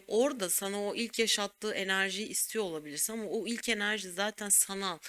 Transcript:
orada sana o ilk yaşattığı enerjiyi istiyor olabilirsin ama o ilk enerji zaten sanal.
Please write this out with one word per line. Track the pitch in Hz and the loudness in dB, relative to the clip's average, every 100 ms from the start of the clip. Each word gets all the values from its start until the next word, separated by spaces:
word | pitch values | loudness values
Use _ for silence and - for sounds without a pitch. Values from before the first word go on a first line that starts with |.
| - | 0
orada | 214 277 262 180 | 2 4 2 0
sana | - 196 202 | 0 0 -2
o | 202 196 | -2 -2
ilk | 226 - | -4 0
yaşattığı | 220 - 196 - 214 | 2 4 0 -4 -4
enerjiyi | - 190 190 190 190 214 | -2 2 2 2 0 -4
istiyor | - - 220 190 | -2 -2 -2 -2
olabilirsin | 156 151 143 - | -4 -6 -2 -2
ama | 226 202 | -2 -2
o | 220 202 | -2 -2
ilk | 233 - | -2 0
enerji | 214 208 214 190 | 0 0 -2 -4
zaten | 175 208 - 202 | -2 -2 -2 2
sanal. | - - 196 190 160 | 4 4 0 -2 -4